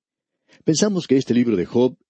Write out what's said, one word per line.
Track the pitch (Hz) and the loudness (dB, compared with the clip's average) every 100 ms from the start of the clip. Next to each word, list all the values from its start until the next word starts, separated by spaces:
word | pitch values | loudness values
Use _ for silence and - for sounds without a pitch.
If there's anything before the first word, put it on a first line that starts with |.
| _ _ _ _ _ _ | _ _ _ _ _ _
Pensamos | - 156 208 190 - | -4 0 0 -2 0
que | 135 | 0
este | - | 2
libro | 120 120 98 | 0 0 -2
de | 80 | -2
Job | 120 127 - | 0 0 -2